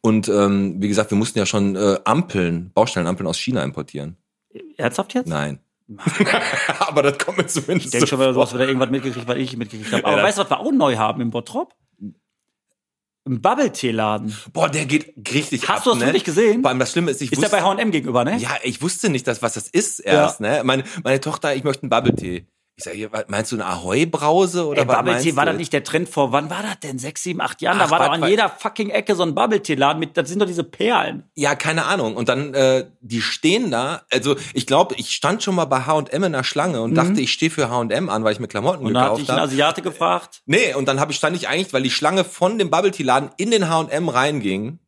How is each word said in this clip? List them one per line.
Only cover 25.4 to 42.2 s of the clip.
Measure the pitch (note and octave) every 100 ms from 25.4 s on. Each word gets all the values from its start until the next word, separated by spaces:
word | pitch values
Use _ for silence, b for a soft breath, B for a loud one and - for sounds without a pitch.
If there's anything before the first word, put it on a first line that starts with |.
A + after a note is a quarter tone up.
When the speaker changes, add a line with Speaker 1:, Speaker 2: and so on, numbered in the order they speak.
| D#3
Speaker 1:
du?“ |
Speaker 2:
das | D#3
nicht | E3
der | D3
Trend | - D#3+ F3
vor, | - C3+
wann | C3+ D3+
war | F3+
das | G#3+ G3
denn? | D3+ C3
Sechs, | C3+ -
sieben, | F3+ E3+
acht | - -
Jahren? | E3+ G3
Speaker 1:
Ach, | E3
Speaker 2:
Da |
war | D3
doch | C3+
Speaker 1:
was, | D#3+
Speaker 2:
an |
Speaker 1:
was | E3
Speaker 2:
jeder | G#3 G#3
fucking | - A3 - G#3
Ecke | G#3+ G#3
so | F#3+
ein | F3
Bubble-Tee-Laden | C#3+ A#3 G#3 G3+ C#3+ C#3+ D#3
mit, | D#3+ -
das | C#3+
sind | F3+
doch | G3+
diese | E3+
Perlen. | - - G3+ A3 C3+ - -
Speaker 1:
Ja, | - C#3+
keine | C#3+ D3+ D#3+ C#3+
Ahnung. | G3 A2+ G#2+
Und | A#2+
dann, | B2+ D3
äh, | C3+ C3 C3 - _
die | B2 A2+
stehen | G#2+ - D#3+ G3+ A#3
da, | A#2 C3 E3 _
also | B2+ B2 C#3 B
ich | C3+ A#2
glaub, | C#3 - -
ich | B2+
stand | - C#3+ G#3+
schon | G3+
mal | F3+
bei | D3+ C3 B2
H |
und | D#3 C#3
M | D3
in | F#3+
der | C#3+
Schlange | B2+ D3 F3 C3
und | A2+
Speaker 2:
Mhm. | A2
Speaker 1:
dachte, | E3+ G3+
ich | C3
stehe | - D#3+
für | D#3+ B2+
H | B2
und | A#2
M | A2 F3+
an, | G#2+
weil | A2
ich | G#2+
mir | A2+
Klamotten | G#2 B2+ F3+
Speaker 2:
Und | A#2+
da | A#2+
hat | C3
Speaker 1:
gekauft | A2+
Speaker 2:
dich | C#3
ein | B2+
Speaker 1:
hab. |
Speaker 2:
Asiate | D3 C3+ D3 E3
gefragt? | F3+ D3+ E3+ F3+ - -
Speaker 1:
Nee, | - F3 A3
und | C3 C3+
dann | C3+
hab | D#3
ich, | D3+
stand | D#3
ich | F3 A#2+
eigentlich, | D3+ F#3+
weil | C3
die | C3
Schlange | - D3+ F#3+